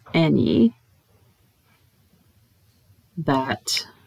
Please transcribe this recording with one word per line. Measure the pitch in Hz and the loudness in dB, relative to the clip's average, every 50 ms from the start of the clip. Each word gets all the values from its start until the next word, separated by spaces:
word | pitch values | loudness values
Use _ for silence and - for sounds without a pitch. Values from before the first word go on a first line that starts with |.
| _ - - | _ -4 -2
any | 165 165 156 147 - 92 - 82 - 226 233 - _ _ _ _ _ _ _ _ _ _ _ _ _ _ _ _ _ _ _ _ _ _ _ _ _ _ _ _ _ _ _ _ _ _ _ _ _ _ _ _ _ _ _ _ _ _ _ _ | 0 2 2 2 0 0 0 2 2 2 2 0 _ _ _ _ _ _ _ _ _ _ _ _ _ _ _ _ _ _ _ _ _ _ _ _ _ _ _ _ _ _ _ _ _ _ _ _ _ _ _ _ _ _ _ _ _ _ _ _
that | - 156 143 139 131 131 135 - - - - - - - - - _ _ | -6 -2 -2 0 0 -2 -4 -6 -8 -8 -6 -8 -8 -8 -10 -16 _ _